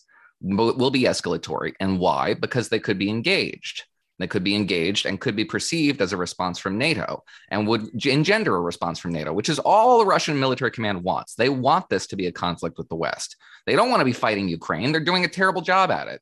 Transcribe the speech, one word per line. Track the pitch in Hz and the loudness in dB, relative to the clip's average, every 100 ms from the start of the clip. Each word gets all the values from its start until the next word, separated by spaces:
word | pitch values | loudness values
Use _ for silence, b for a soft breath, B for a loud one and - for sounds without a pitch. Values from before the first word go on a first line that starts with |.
| b b b b | b b b b
will, | 92 98 113 123 | -2 2 2 2
will | 127 | 2
be | 131 | 2
escalatory. | 107 80 87 82 - 76 78 - | 2 0 -2 -4 -4 -6 -6 -4
And | 95 92 | -2 2
why? | 87 71 76 107 | 2 2 0 -2
Because | 107 127 107 | -2 -2 -2
they | 110 | -2
could | - 98 | -2 0
be | 98 | 0
engaged. | 113 139 190 98 - - - - _ _ - | 0 0 0 -2 -6 -12 -12 -14 _ _ -8
They | 90 | -4
could | 104 | -2
be | 92 | 0
engaged | 104 92 87 82 101 - | 0 0 0 0 0 -2
and | 95 | -2
could | - 104 | -2 -2
be | 107 | -2
perceived | 104 - 165 147 131 | -4 -2 0 0 0
as | 92 | 0
a | 95 | -2
response | 87 - 90 87 | -4 -4 -6 -4
from | 98 101 | -4 -2
nato | 156 123 - - - B B | 0 -2 -4 -8 -12 B B
and | 101 107 | -2 0
would | 113 107 110 | 0 -2 -4
g-, | 139 | 0
engender | 139 160 214 175 92 | 2 4 2 2 0
a | |
response | 87 - 85 82 | -2 -4 -4 -4
from | 87 | -4
nato, | 80 76 | -4 -2
which | 87 135 | -2 0
is | 156 | 0
all | - 202 240 233 | 4 4 6 6
the | 202 | 6
Russian | 165 170 143 | 2 2 0
military | 131 127 123 | 0 0 -2
command | - 107 95 | -2 -2 -2
wants. | 90 76 - | -2 -2 -2
They | - 127 | 0 2
want | 135 127 170 - | 2 4 2 2
this | 98 - | -2 -2
to | 98 | -4
be | 90 | -4
a | |
conflict | - 90 82 85 82 | -2 -4 -2 -6 -8
with | - | -8
the | 82 | -4
West. | 71 - - - B B B | -4 -4 -10 -14 B B B
They | 139 | 2
don't | 247 | 4
want | 226 | 4
to | 131 | 2
be | |
fighting | 120 117 101 95 | 2 0 0 0
Ukraine. | 80 - 82 123 | -2 -4 -2 0
They're | 160 | 0
doing | 156 180 170 | 0 0 0
a | |
terrible | 180 190 185 | 0 0 0
job | 170 185 180 | 2 2 4
at | 85 57 | 0 -4
it. | 64 | -8